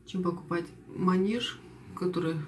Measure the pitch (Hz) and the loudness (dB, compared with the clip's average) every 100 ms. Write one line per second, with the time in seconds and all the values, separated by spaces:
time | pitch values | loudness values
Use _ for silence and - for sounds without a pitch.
0 | - 185 180 - - 170 165 - - - | -8 -2 0 -2 -2 -4 -4 -10 -12 0
1 | 185 185 196 233 - - - - - - | 4 6 4 2 -2 -6 -14 -18 -12 -2
2 | 180 180 160 160 | 0 0 0 -2